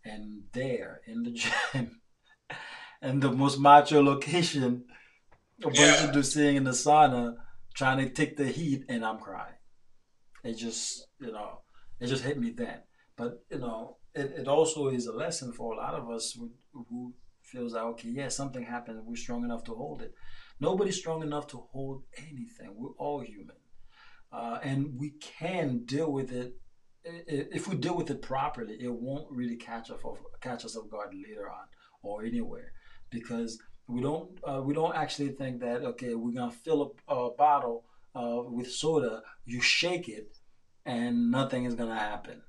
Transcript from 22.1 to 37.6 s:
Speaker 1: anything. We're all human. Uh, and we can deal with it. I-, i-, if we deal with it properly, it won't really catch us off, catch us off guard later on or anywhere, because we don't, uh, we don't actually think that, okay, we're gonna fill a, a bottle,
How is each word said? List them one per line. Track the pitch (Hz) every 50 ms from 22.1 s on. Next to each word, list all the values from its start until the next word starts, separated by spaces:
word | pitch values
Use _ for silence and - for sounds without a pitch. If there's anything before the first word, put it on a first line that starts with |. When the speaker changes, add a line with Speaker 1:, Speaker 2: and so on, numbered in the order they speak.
| -
Speaker 1:
anything. | - 135 156 147 127 117 117 - - - - 101
We're | 107 123 - - -
all | 139 147 147 143
human. | 120 113 104 101 - - - - _ _ - - - - - - - - - - - _
Uh, | - 113 117 117 117 -
and | - 135 135 139 139 151 127 123
we | 143 151 - -
can | - - - - 156 175 185 175 160 139 123 117 113
deal | 113 135 147 160 156
with | 139 135 131 127
it. | 123 123 123 123 - - - - - - _ - - _ _
I-, | 165
i-, | 170 170 170 - 151 139 147 -
if | - - - 202
we | 190
deal | 135 123 170 180
with | 170 151 -
it | 139 -
properly, | - - 131 135 139 - - 123 113 104 110 110
it | 123 123
won't | 120 110 120 131 139 147 151 -
really | 143 123 123 120 117
catch | 117 - - 117 117 - -
us | 117 -
off, | - - - - - - - -
catch | - 127 123 117 -
us | 113 -
off | 113 107 104
guard | 107 104 101 98 95
later | 95 98 107 107 107 101 98
on | - - - - - - - - _ _
or | - 101 104 104 110
anywhere, | 117 117 120 110 - - - - - - - - - - - - -
because | - 117 113 - 117 117 117 113 - - - - - - _
we | - 120 123
don't, | 127 143 151 165 175 180 - - - -
uh, | 135 135
we | 131 139 147
don't | 160 160 165 -
actually | 156 151 143 - - 143 139
think | 123 - 139 131 123 120
that, | 123 120 120 120
okay, | 123 123 117 - 127 120 117
we're | 117 113 120
gonna | 120 127 120 120
fill | 117 - - 160 156 147 143 139 - - _ -
a, | 147
a | 127 123 120 -
bottle, | - 143 151 147 143